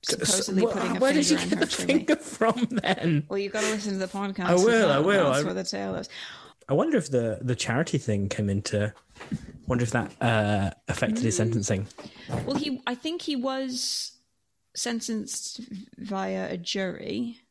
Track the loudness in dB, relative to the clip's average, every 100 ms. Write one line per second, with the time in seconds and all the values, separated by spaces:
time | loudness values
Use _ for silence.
0 | -4 -2 2 2 2 2 2 2 -2 2
1 | 4 4 4 2 2 0 0 0 2 2
2 | 4 0 0 0 0 2 0 0 0 0
3 | 2 0 0 -4 -4 -2 -2 -2 -4 -4
4 | -4 -4 -6 -2 4 6 6 6 6 4
5 | 4 6 4 4 0 -2 -4 -4 -4 -6
6 | -8 -12 -14 -16 -20 _ -2 2 4 2
7 | 2 0 0 -2 -2 -2 0 0 2 0
8 | 0 0 0 0 0 0 0 0 -2 -4
9 | _ -20 -8 -8 -8 -14 -2 0 2 0
10 | -2 0 2 4 4 2 0 -4 -6 -2
11 | 0 2 0 2 0 0 0 -2 -2 -10
12 | -20 -18 -8 -6 -4 -4 -2 -4 -6 -6
13 | -6 -6 -4 -2 -2 -4 -4 -4 -4 -4
14 | -6 -12 _ _ _ _ _ -6 -4 -4
15 | -4 -6 -4 -8 -8 -12 -12 -12 -14 -14
16 | -8 -4 -2 -4 -4 -6 -6 -4 -4 -4
17 | -6 -4 -4 -8 _